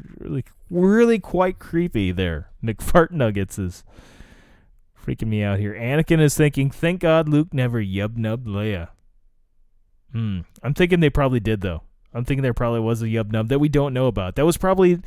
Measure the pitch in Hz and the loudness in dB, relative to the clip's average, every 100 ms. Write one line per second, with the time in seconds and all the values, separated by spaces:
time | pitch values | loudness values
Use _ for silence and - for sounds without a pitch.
0 | - - - 135 - - - 175 185 214 | -18 -16 -10 -8 -10 -16 -6 0 4 6
1 | 233 226 - 180 185 185 - 165 175 117 | 4 2 0 0 0 -2 -4 -2 -2 0
2 | 95 90 90 78 - - 113 104 - 175 | -2 0 -2 -4 -10 -8 -8 -4 2 4
3 | 165 175 117 101 95 - 92 - - - | 4 2 -2 -2 -4 -6 -8 -8 -18 -20
4 | - - - - _ _ _ _ _ _ | -20 -20 -20 -20 _ _ _ _ _ _
5 | - 123 113 107 104 98 101 104 117 147 | -10 -6 -4 -2 -2 -2 -4 -6 -2 -2
6 | 160 165 151 - 151 143 139 - 165 180 | 2 4 4 4 2 2 -2 -2 -2 0
7 | 170 160 156 147 165 139 123 120 101 95 | 2 2 4 2 0 -2 -2 -2 -2 -4
8 | 104 117 110 117 120 101 107 95 85 - | -4 -4 -4 -6 -6 -6 -4 -6 -10 -18
9 | _ _ _ _ _ _ _ _ _ _ | _ _ _ _ _ _ _ _ _ _
10 | _ 113 113 95 - - 117 147 180 180 | _ -6 -4 -6 -8 -10 -6 0 2 4
11 | 151 139 139 123 104 110 95 82 - _ | 4 2 2 0 0 -2 -4 -8 -12 _
12 | _ 117 120 139 135 113 120 117 113 113 | _ -8 -4 -2 -2 -2 -2 0 0 -2
13 | 113 113 107 110 110 139 151 143 143 127 | -2 -2 -2 -2 0 2 2 2 0 0
14 | 131 107 92 113 156 170 190 190 180 175 | 0 0 -4 0 2 2 0 4 4 4